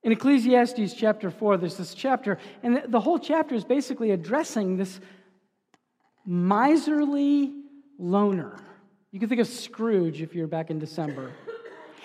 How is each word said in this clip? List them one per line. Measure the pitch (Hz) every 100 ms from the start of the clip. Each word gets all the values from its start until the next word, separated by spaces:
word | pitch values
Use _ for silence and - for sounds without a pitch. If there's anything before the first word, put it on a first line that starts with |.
In | 226
Ecclesiastes | 220 269 277 233 247 240 247 202
chapter | - 214 214 190
four, | - 214 190
there's | 175 -
this | 175
chapter, | - 262 254 202 190 - -
and | 240 247
the, | 269
the | 226
whole | 220 339
chapter | - 311 311 240
is |
basically | - 269 277 247 226
addressing | 190 165 269 330 226 190 185
this | 190 - - - _ _ _ _ _ _ _ _ _ _
miserly | 196 175 180 202 269 311 302 302 294 285 285 285 277 - - - _ -
loner. | 180 196 208 190 143 - - - _ _ _
You | 196
can | 220
think | 240
of | 226
Scrooge | - - - 226 202 165 147
if | 160 170
you're | 160
back | 160 165
in | 160
December. | 151 - 151 135 131 - - 453 - - - -